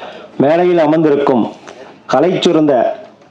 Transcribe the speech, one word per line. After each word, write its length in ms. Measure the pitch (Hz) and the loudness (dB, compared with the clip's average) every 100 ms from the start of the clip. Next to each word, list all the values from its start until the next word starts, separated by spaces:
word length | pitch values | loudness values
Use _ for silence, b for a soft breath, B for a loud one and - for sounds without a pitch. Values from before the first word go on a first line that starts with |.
| B B B - | B B B -2
மேடையில் 440 | 135 170 180 170 | 0 2 2 2
அமர்ந்திருக்கும் 600 | 151 160 156 143 143 123 90 - B B B B - | 2 2 2 2 0 0 -2 -8 B B B B -4
கலை 220 | 131 170 | 0 0
சுரந்த, 400 | 165 180 160 151 123 - - - - - | 0 0 2 2 2 0 -4 -14 -20 -6